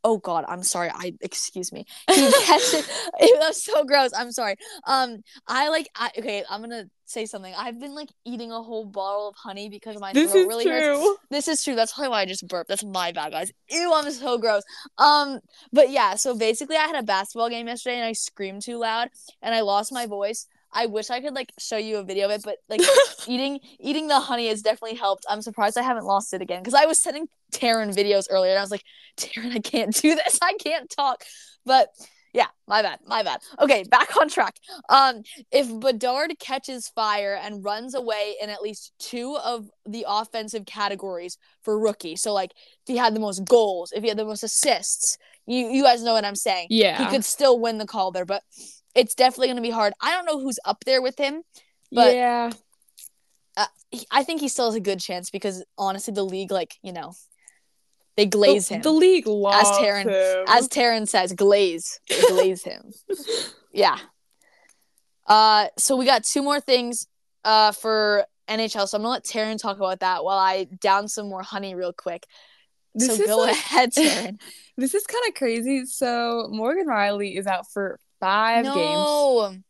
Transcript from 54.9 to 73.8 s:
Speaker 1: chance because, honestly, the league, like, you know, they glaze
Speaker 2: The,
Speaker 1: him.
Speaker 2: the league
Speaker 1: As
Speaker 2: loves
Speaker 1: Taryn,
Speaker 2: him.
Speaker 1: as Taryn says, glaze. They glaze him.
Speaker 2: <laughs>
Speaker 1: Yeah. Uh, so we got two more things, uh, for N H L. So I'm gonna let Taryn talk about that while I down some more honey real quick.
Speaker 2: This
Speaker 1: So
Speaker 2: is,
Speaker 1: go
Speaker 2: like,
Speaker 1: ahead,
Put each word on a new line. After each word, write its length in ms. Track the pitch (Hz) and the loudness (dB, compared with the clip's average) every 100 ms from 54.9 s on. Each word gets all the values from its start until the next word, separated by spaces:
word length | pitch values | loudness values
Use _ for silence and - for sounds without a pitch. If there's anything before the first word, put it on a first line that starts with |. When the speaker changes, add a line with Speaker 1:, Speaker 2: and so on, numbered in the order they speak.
| 196 | -4
Speaker 1:
chance 300 | - 180 180 | -6 -8 -8
because, 340 | 196 202 185 - - | -6 -6 -8 -14 -6
honestly, 360 | 196 196 220 | -4 -4 -6
the 100 | 202 | -4
league, 260 | 196 190 190 | -4 -6 -4
like, 240 | 190 165 - | -4 -6 -12
you 100 | 185 | -14
know, 220 | 175 160 180 _ _ _ _ _ _ _ _ _ | -14 -14 -18 _ _ _ _ _ _ _ _ _
they 100 | - | 2
glaze 440 | 208 208 202 202 180 | 2 6 6 6 2
Speaker 2:
The, 60 | |
Speaker 1:
him. 60 | 208 | -2
Speaker 2:
the 100 | 302 | 2
league 340 | 311 370 370 226 | 6 6 6 2
Speaker 1:
As 40 | |
Speaker 2:
loves 440 | 208 196 202 208 202 | 0 4 6 6 4
Speaker 1:
Taryn, 260 | 202 202 | 2 2
Speaker 2:
him. 400 | 202 190 190 185 190 | 0 2 2 0 4
Speaker 1:
as 220 | 240 262 | 4 4
Taryn 360 | 302 240 226 | 2 2 2
says, 280 | 214 208 185 | 0 0 0
glaze. 680 | 180 202 202 190 165 - - - | 2 4 6 4 0 -10 -14 -4
They 120 | - | 4
glaze 420 | 494 370 381 370 | 6 6 2 0
him. 300 | - - - - - | -10 -14 -20 -20 -10
Speaker 2:
<laughs> 640 | 381 294 466 - - _ | -10 -6 -6 -6 -16 _
Speaker 1:
Yeah. 240 | - 180 123 - _ _ _ _ _ _ _ _ _ _ _ - | 2 2 2 -10 _ _ _ _ _ _ _ _ _ _ _ 4
Uh, 400 | 214 220 214 202 - | 6 8 6 2 -2
so 200 | - 262 | 0 2
we 80 | |
got 180 | 254 240 | 4 2
two 180 | - 294 | 2 -2
more 200 | 277 285 | 0 -2
things, 460 | - 247 240 233 - _ _ _ | 2 0 0 -8 -10 _ _ _
uh, 300 | 220 220 214 | 4 6 4
for 520 | 208 220 214 214 208 - _ - | 2 -2 0 2 2 0 _ -8
N 140 | 220 | -4
H 160 | 220 214 | -4 -2
L. 100 | 196 | -4
So 80 | |
I'm 60 | 208 | -2
gonna 100 | 220 | -4
let 120 | 254 | -4
Taryn 340 | - 233 214 220 | -4 -4 -4 -4
talk 160 | 220 | -8
about 240 | 196 190 190 | -4 -4 -2
that 240 | 185 180 | -2 -2
while 140 | 175 196 | -2 2
I 260 | 190 190 185 185 | 2 0 -6 -2
down 300 | 202 196 208 | 2 2 0
some 180 | - 208 | -8 -8
more 160 | 190 | -10
honey 320 | 185 196 196 | -10 -10 -8
real 160 | 180 180 | -6 -8
quick. 340 | - 180 170 - _ - _ _ _ _ | -6 -10 -10 -16 _ -20 _ _ _ _
Speaker 2:
This 140 | 214 254 220 | -2 0 2
Speaker 1:
So 40 | |
Speaker 2:
is, 40 | 214 | 2
Speaker 1:
go 120 | 220 | 4
Speaker 2:
like, 120 | 226 | 4
Speaker 1:
ahead, 400 | 294 - 277 | 0 2 4